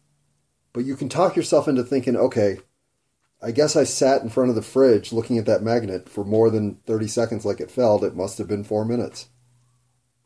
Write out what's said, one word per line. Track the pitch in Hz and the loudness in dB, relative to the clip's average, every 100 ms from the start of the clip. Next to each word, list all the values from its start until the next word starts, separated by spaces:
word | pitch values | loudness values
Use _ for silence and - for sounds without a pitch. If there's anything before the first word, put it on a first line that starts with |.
| _ _ _ _ _ _ _ | _ _ _ _ _ _ _
But | 123 | -8
you | 131 131 | -6 -6
can | 135 | -4
talk | 151 180 180 | 0 0 0
yourself | 151 151 151 | 2 2 2
into | 127 | 0
thinking, | 117 135 127 110 | 0 -2 0 0
"Okay, | 127 117 101 92 - _ _ _ _ _ _ - | 0 2 0 -2 -12 _ _ _ _ _ _ -12
I | 117 | -4
guess | 117 151 160 | 0 2 2
I | |
sat | 135 - 135 139 | 2 2 2 2
in | 113 | 0
front | 131 127 | 0 2
of | 107 | 0
the | |
fridge | - 135 135 104 - | 0 4 6 4 2
looking | 113 113 117 | -4 -2 -2
at | 110 | 0
that | 95 | 0
magnet | 107 117 104 92 - | 0 -2 -2 -8 -10
for | - | -8
more | 98 110 113 | 0 4 4
than | 110 104 - - | 2 -4 -6 -4
thirty | 110 107 | -4 -2
seconds | 120 113 107 107 | -2 -2 -2 -4
like | 95 | -6
it | 78 | -6
felt. | 127 120 104 | 0 2 2
It | 98 85 | 0 -4
must | 101 - | -6 -6
have | 92 | -6
been | 101 | -6
four | 101 107 | -4 -4
minutes." | 110 120 85 - - _ _ _ _ _ _ _ _ _ | -2 -4 -6 -10 -20 _ _ _ _ _ _ _ _ _